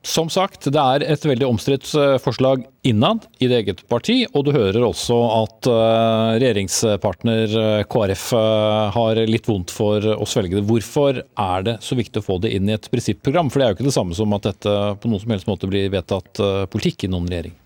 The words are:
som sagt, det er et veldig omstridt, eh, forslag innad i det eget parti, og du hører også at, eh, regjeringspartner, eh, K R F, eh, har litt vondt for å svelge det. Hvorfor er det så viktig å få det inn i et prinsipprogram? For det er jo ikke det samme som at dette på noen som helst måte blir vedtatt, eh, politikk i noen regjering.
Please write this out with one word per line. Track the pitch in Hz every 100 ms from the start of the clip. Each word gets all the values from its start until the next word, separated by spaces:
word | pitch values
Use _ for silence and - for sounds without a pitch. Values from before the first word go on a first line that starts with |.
som | - - 165
sagt, | 190 190 - 143
det |
er | 147 135 139 147
et | 147
veldig | 156 123 135
omstridt, | 110 - 135 -
eh, | 151 143 131
forslag | - 113 131 135 - _
innad | 135 104 151 226 - _
i | 127
det | 123
eget | 101 92 -
parti, | 117 - 254 233
og | -
du | 143
hører | 139 98 104
også | 120 - - 120 120 113
at, | 110 - 131
eh, | 113 113 113 113 110 113 113
regjeringspartner, | 127 101 98 - 113 101 107 92 117 113 110
eh, | 110 110 107
K | 101 127
R | 101
F, | 95 -
eh, | 120 110 110 107 107 104
har | 113 113
litt | 110 110 110
vondt | - 101 87
for | - 104 104
å | 107 107 104
svelge | 120 92 95
det. | 101
Hvorfor | 113 101 151 143 127 - -
er | 98 92
det | 98 113
så | -
viktig | 131 107 -
å |
få | - 92
det | 110
inn | 101 98
i |
et | 107 -
prinsipprogram? | 123 - 98 - 160 147
For | 139
det |
er | 127
jo | 95
ikke | 135
det |
samme | 131 92
som | 85 107
at | 101
dette | 107 95 104 101 104 101
på | 120
noen | 104
som | 110
helst | 101 -
måte | 95 95
blir | 98 98
vedtatt, | 95 - 98 - -
eh, | 101 98
politikk | 98 104 175 -
i | 95
noen | 90 87
regjering. | 87 82 -